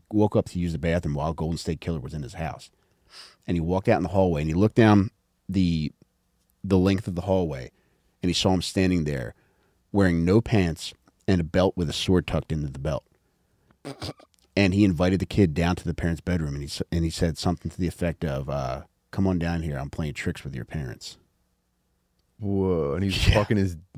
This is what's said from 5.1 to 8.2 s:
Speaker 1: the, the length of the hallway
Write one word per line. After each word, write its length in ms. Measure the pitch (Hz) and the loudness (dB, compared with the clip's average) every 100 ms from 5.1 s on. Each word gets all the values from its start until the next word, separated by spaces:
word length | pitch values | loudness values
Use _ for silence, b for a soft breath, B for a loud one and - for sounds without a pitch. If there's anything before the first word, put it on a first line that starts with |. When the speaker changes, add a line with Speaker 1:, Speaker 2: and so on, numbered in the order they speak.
| - _ _ - | -2 _ _ -4
Speaker 1:
the, 420 | 95 90 82 73 - _ _ _ _ _ _ | 0 2 2 -2 -8 _ _ _ _ _ _
the 140 | 98 95 | 0 2
length 280 | 92 98 101 | 4 0 -2
of 80 | 87 | -6
the 60 | |
hallway 480 | 90 95 85 67 62 _ _ _ _ _ | -2 0 0 -6 -12 _ _ _ _ _